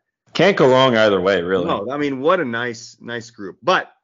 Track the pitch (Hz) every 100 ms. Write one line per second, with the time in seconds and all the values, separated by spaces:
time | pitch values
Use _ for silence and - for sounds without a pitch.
0 | _ _ _ - 180 180 139 131 131 113
1 | 110 98 90 95 87 95 87 98 104 143
2 | 147 135 147 185 135 117 120 117 - -
3 | 113 117 113 - 95 - 139 180 - _